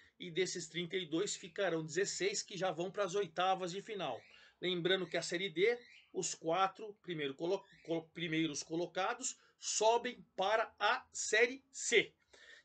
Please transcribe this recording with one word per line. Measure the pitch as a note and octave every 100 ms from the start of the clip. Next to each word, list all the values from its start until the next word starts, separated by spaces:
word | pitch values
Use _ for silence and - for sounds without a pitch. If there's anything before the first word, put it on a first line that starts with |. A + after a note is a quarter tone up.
| - _
e | F3
desses | E3 F3+ F#3 E3
trinta | D#3+ F3 F#3+
e |
dois | E3+ D#3+ G3+ -
ficarão | F#3+ - G3 E3
dezesseis | D#3+ D3+ D#3+ - F#3 G3+
que | - G3+
já | F#3
vão | D#3+ F#3
pras | F#3+ G3
oitavas | F#3+ G3 D#3+ F3+ F#3+ F#3
de | F#3+
final. | G3+ G#3 D#3+ A2+ - - - _
Lembrando | F3 F3+ E3+ F#3+ F3
que | E3+
a |
Série | D#3+ F3 F#3+
D, | D#3 G3+ A#3+ - - -
os | - E3+
quatro | - D#3+ E3+ F#3+ - A3 -
primeiro | - E3 C#3+
colo-, | C3+ E3+ F#3+ - -
colo-, | - D#3+ D#3+
primeiros | - E3+ D#3 D#3+ C#3
colocados | - D#3+ E3+ F3+ F#3+ A#3+ C4 - _ _
sobem | - - G#3+ A#3 B3 G#3+ -
para | - F#3+ A3 G#3+ -
a | G#3 B3+ -
Série | - - G#3+ A#3 C4+ -
C. | - - A#3 - - _ - - -